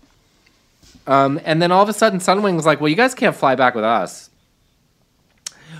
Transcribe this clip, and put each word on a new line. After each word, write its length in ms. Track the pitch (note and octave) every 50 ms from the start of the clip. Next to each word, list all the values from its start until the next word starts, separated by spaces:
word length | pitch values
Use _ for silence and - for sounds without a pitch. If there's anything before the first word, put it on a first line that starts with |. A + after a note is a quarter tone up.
| _ _ _ _ _ _ _ _ _ _ _ _ _ _ _ _ _ - - - _
Um, 320 | D3+ C3+ C#3 C#3 C3+ C#3 - -
and 160 | D#3+ D#3 D#3+
then 100 | F3 F3
all 120 | F3+ F#3+ G3+
of 60 | G#3+
a 40 | G#3+
sudden, 260 | - A3+ A3 G3 F3+
Sunwing's 460 | F3+ - F#3 G3+ G#3 G3+ F3+ D#3+ D3+
like, 160 | D#3+ D3 C3+
"Well, 80 | D3 D3+
you 60 | D#3
guys 180 | F#3+ B3 B3+ -
can't 220 | - B3 F#3+ C#3+
fly 180 | - - C#3 C3
back 200 | A#2 C3 B2 A#2+
with 80 | A#2 G#2+
us." 460 | A2+ A#2 G#2 F2+ E2+ - - - _ _ _ _ _ _ _ _ _ _ _ _ _ _ _ _ _ _ _ _ _ _ _ _ - - _ - D#3 D#3+